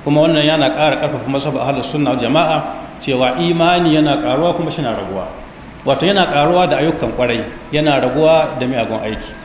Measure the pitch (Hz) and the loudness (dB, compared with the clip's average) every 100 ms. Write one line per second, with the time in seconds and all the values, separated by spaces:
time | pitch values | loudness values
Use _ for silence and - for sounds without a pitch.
0 | - 151 160 156 151 156 135 - 151 131 | 2 4 4 4 2 2 2 2 0 0
1 | 151 131 117 139 143 131 127 135 - 151 | -2 -4 -4 -4 -2 -2 -2 -2 -4 -2
2 | 139 120 117 151 160 110 - - - - | 0 0 0 2 2 0 -4 -10 -14 -10
3 | - 127 127 127 170 170 170 175 170 151 | -4 0 0 0 0 2 2 4 4 4
4 | 151 139 123 135 175 170 160 160 131 104 | 2 0 0 0 0 0 -4 -4 -4 -4
5 | 95 95 90 - - - - - - 135 | -6 -8 -8 -12 -18 -18 -20 -6 -2 0
6 | 170 196 165 143 151 175 180 139 156 156 | 2 2 2 2 2 2 2 2 0 0
7 | 117 117 123 117 - - - 147 156 135 | -4 -2 0 -2 -4 -12 -4 0 2 2
8 | 123 131 156 160 147 131 127 131 107 110 | 0 2 4 4 2 -2 -2 -2 -2 -4
9 | 107 107 - - | -6 -8 -10 -16